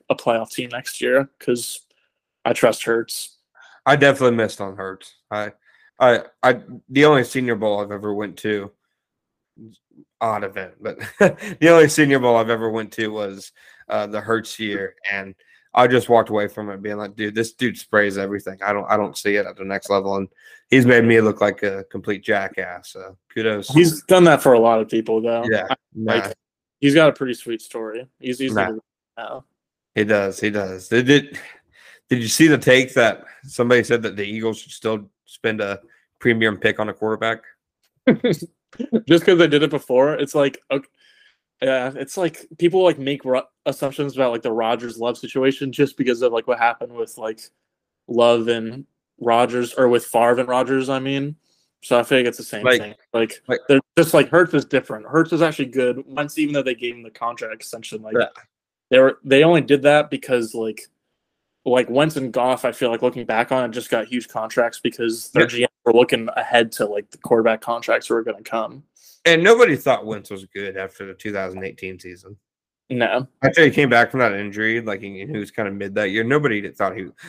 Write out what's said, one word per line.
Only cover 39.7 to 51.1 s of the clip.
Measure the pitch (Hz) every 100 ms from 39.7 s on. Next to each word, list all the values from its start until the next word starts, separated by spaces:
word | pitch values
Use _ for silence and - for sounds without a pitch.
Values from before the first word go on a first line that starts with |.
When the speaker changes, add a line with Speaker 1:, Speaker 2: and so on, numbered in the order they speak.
Speaker 1:
before, | 143 - 127 143
it's | 151 139
like, | 151 139 139 _
okay, | 139 - _ _ _ _ _ _ _
yeah, | 131 131 123 139
it's | 135 -
like | 175 - - 160
people, | 175 185
like, | 180 147
make | 135 143
ru-, | 131 127 - _ 143
assumptions | 135 139 135 143
about, | 127 127
like, | 117
the | 120
Rodgers | 113 113 120 120 113
Love | 117 120
situation | 123 135 135 135 139
just | 123 139 -
because | 127 117
of, | 123
like, | 117 113
what | 120
happened | 117 117 123
with, | 120 113 -
like, | 113 110 - _ _ _ _ _ -
Love | 120 120 117 113
and | 117 113 131 - _ _ _
Rodgers, | 117 117 120 123 120
or | - 127
with | 120 -
Favre | - 143 123
and | 127
Rodgers, | 127 127 135 131
I | 135
mean. | 135